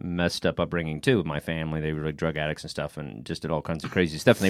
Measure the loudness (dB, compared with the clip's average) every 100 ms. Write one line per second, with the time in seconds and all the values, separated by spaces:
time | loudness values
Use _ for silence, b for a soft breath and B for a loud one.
0 | -4 0 0 2 0 2 0 0 -2 -2
1 | 4 4 4 -2 -2 -2 -2 -2 -2 -2
2 | -2 -2 -2 0 -2 -2 -6 -6 -6 -6
3 | -10 -10 -8 -6 -2 -2 -2 -6 -2 2
4 | 2 2 4 6 6